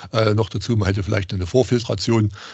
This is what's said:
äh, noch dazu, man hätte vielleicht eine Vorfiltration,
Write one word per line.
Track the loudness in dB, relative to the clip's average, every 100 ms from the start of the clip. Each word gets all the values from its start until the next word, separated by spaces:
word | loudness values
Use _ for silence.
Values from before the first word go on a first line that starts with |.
| -6
äh, | 0 2 2
noch | 0
dazu, | -2 -2 0
man | 2
hätte | 0
vielleicht | 0 -2 -2
eine | -4 0
Vorfiltration, | 2 4 0 0 -4 2 2 2 -2 -16